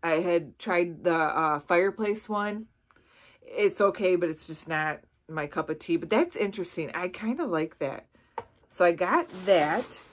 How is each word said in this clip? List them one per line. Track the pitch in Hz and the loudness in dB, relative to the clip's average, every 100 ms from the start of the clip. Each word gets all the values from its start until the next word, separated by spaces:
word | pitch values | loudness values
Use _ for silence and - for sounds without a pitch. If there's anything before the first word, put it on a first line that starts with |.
I | 196 160 | 0 0
had | 180 170 151 - | 2 0 -2 -12
tried | - 175 175 165 | -2 0 0 -2
the, | 175 | 0
uh, | 165 156 - 160 147 | 2 2 2 2 0
fireplace | - 175 196 190 214 208 - | 2 4 4 0 -2 -2 -2
one. | 208 208 208 220 _ _ _ _ _ - _ | -4 -2 -6 -10 _ _ _ _ _ -20 _
It's | - - 202 175 | -12 0 0 4
okay, | 202 190 190 180 | 2 4 2 4
but | 175 | 2
it's | 160 - | -4 -10
just | 160 - | -12 -4
not | 156 156 151 _ _ - | -2 -2 -4 _ _ -10
my | 160 147 | -6 -6
cup | - 156 | -4 -4
of | 160 | -6
tea. | - 165 | -2 -2
But | 165 | 2
that's | 214 349 - | 2 2 0
interesting. | 202 196 175 - 151 | -4 -4 -8 -6 -6
I | 170 180 | -6 -6
kinda | 180 220 - | -6 -6 -4
like | 302 165 165 - | -2 -2 -2 -4
that. | 139 113 - _ _ - - _ _ | -6 -6 -14 _ _ -14 -14 _ _
So | - | 4
I | 175 | 4
got | 170 180 285 330 185 | 4 2 0 0 -6
that. | 185 185 151 175 254 - - | 4 4 4 0 -2 -12 -18